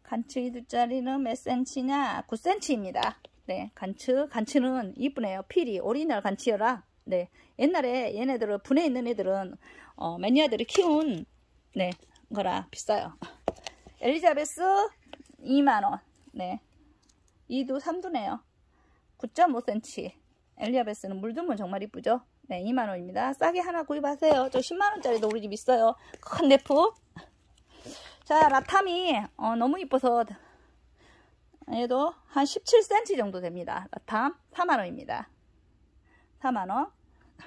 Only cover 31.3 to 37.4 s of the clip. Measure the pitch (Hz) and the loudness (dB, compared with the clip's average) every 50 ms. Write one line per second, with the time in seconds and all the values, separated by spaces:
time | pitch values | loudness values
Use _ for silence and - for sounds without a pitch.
31.3 | _ _ _ _ _ _ - - - 226 240 240 247 254 285 330 349 - _ _ | _ _ _ _ _ _ -12 -8 -6 -4 -2 0 0 0 0 -2 -4 -6 _ _
32.3 | - 277 277 285 - - - - - 480 415 - 403 415 466 440 403 277 220 202 | -2 0 0 0 -2 -4 0 4 6 6 6 6 2 0 2 0 -2 -2 -2 -2
33.3 | 185 180 180 175 170 180 175 - - - 190 190 - - - - - 214 233 285 | -4 -6 -6 -6 -6 -6 -8 -8 -8 -8 -8 -10 -14 -16 -10 -6 -2 -2 0 -2
34.3 | 349 - _ _ - - 349 349 330 247 196 180 165 - - - - - - - | -2 -6 _ _ -4 -2 0 2 2 0 0 -4 -8 -10 -10 -8 -8 -8 -8 -10
35.3 | _ _ _ _ _ _ _ _ _ _ _ _ _ _ _ _ _ _ _ _ | _ _ _ _ _ _ _ _ _ _ _ _ _ _ _ _ _ _ _ _
36.3 | _ _ - 262 254 220 185 180 196 240 294 403 - _ _ _ _ _ _ _ | _ _ -4 -2 -2 -2 -2 -4 -2 -4 -4 -4 -8 _ _ _ _ _ _ _
37.3 | _ - | _ -20